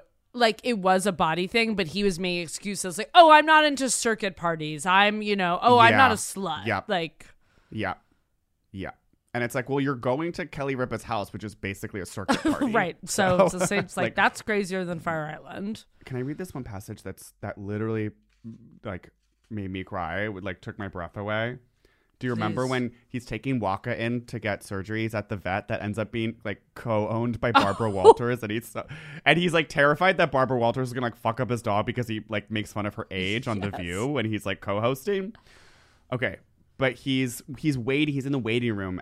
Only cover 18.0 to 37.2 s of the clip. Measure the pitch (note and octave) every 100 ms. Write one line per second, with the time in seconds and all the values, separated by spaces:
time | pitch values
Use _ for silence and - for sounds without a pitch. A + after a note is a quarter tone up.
18 | G#2+ - _ _ A2+ A2+ A2+ - A2 F#2
19 | - _ _ _ - G#2+ F#2+ F#2+ F#2 G2
20 | E2 F2+ G#2+ F#2+ F#2+ F#2 - G#2 G2 F2+
21 | E2+ G#2+ G#2 G#2+ A#2 C3 _ _ _ _
22 | _ - B2+ A#2+ G#2+ G#2+ C3 B2+ B2 -
23 | _ B2 - A2 C3+ B2+ G2 G2 B2 A2+
24 | A#2 A#2+ A#2 A#2 G#2+ G2 - G2 F#2 A2
25 | A2 A2 G#2 G#2 F2+ G2 - A2+ G2+ G#2+
26 | G#2+ A#2 A2+ A2 G#2+ G2 _ - A#2+ G#2+
27 | G#2+ A2+ A#2+ A2 A#2+ - G2 G2 A2+ G2
28 | G4 - A#2+ B2 G#2+ A2 - A2+ - C#3+
29 | - D3 C#3 D#3+ F3+ E3 D3+ D3 C#3+ D3
30 | F3+ F#3+ E3 C3+ B2+ B2+ A#2 B2+ B2+ B2
31 | A#2+ - A2+ A#2 A2+ A#2+ A2 G2+ G#2+ A#2+
32 | A#2 A2 - G#2 - G#2+ G2+ G#2+ G#2 G#2+
33 | - F#2+ F#2 A2 C3 G#2 G2+ F#2+ F2 F#2
34 | B2+ D3 A2+ G#2+ G2+ G2 - G2+ A#2 C#3
35 | - G3 F#3+ - - - - - _ _
36 | - B2+ A2 - _ _ _ - C3 A#2+
37 | C#3 C3